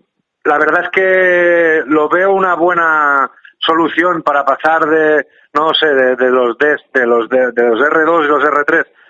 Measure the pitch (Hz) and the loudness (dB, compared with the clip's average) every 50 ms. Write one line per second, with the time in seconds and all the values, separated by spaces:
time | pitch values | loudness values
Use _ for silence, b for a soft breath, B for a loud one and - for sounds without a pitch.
0 | - _ _ _ _ _ _ _ - 151 151 147 151 151 156 175 175 175 - 190 | -20 _ _ _ _ _ _ _ -4 -2 0 0 0 0 0 -2 -2 -4 -4 -2
1 | 190 190 185 185 185 180 180 175 175 175 170 170 170 165 160 160 151 - 151 156 | 0 0 2 2 2 0 0 0 0 2 2 2 2 0 0 0 -2 -2 -2 0
2 | 151 151 170 175 185 196 196 190 190 185 175 165 165 180 180 170 170 165 156 156 | 0 0 0 0 0 0 0 0 0 -2 -2 0 0 0 0 0 0 0 0 0
3 | 151 143 143 139 135 123 B B B B B B - - 165 160 165 147 - - | 0 0 0 0 -2 -4 B B B B B B -4 -2 0 0 0 -2 0 -2
4 | 170 180 175 165 147 - 147 143 139 139 135 - - 156 160 160 160 151 156 160 | -2 0 -2 -2 -2 -2 -2 -2 0 -2 -2 -2 0 0 0 0 0 0 0 0
5 | 156 156 151 147 143 - b b b b b 147 156 160 151 - 156 156 143 135 | 2 2 0 0 -2 -4 b b b b b -2 -2 0 0 0 0 0 2 2
6 | 131 127 127 123 127 127 127 127 127 120 113 - 143 151 147 - - _ - 135 | 2 2 0 0 0 0 2 2 0 0 -2 0 0 0 0 -2 -4 _ -4 -2
7 | 123 117 120 117 113 110 123 127 127 123 117 120 120 120 117 110 135 151 156 165 | 0 2 0 0 0 0 0 0 0 0 0 0 0 0 2 2 0 0 2 0
8 | 156 156 170 170 151 143 147 139 135 151 143 147 147 - 165 165 139 - b b | 0 2 0 0 0 0 0 0 0 0 0 -2 -2 -2 -2 -2 -2 -4 b b
9 | b b | b b